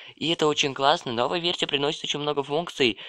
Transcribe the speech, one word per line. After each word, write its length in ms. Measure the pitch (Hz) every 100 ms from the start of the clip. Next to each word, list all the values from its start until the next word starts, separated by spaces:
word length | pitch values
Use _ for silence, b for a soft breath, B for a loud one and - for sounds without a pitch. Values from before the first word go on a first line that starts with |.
| B -
И 140 | 147
это 180 | 170 156
очень 260 | 147 147
классно. 380 | 131 139 170 139
Новая 280 | 113 127 180
версия 280 | 170 180 165
приносит 360 | 143 143 -
очень 160 | - 147
много 220 | 147 147
функций. 560 | 139 147 170 - 127 104